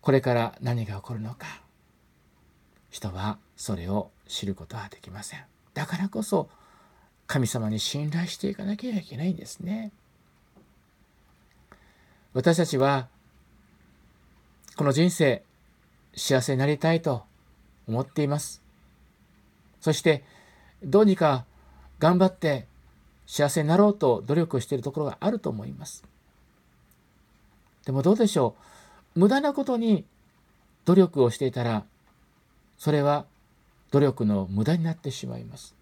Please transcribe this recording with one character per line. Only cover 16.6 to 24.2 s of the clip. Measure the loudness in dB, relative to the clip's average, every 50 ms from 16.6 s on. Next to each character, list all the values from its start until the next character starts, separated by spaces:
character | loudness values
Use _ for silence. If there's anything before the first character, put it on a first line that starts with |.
な | 0
り | 0 0 0
た | 0 0 0
い | 2 0
と | -2 -4 -4 -6 _ _ _ _ _ _ _ _ _ _ _ _ -6
思 | -4 -4 -4
っ |
て | -4 _ -2 -2
い | 0
ま | -2 -4
す。 | -4 -10 -14 -18 _ _ _ _ _ _ _ _ _ _ _ _ _ _ _ _ _ _ _ _ _ _ _ _
そ | -2 0 0
し | 2
て、 | 4 2 2 2 0 _ -20 -20 -20 _ _ _ _ -20 _ _ -8
ど | 2 4 6
う | 6
に | 6 4
か | 4 4 2 2 2 -2 _ _ _ _ -20 -20 -20 -20 -20 -6 2
頑 | 4 4 6 6
張 | 4
っ | 4 2
て | 0 -2 -2 -2 -2 -6 -12 _ -20 _ _ _ _ _ _ _ _ _
幸 | -10 -2 0 0 2
せ | 2 0 2
に | 4
な | 6
ろ | 6 6 6
う | 4 4
と | 2 2 2 2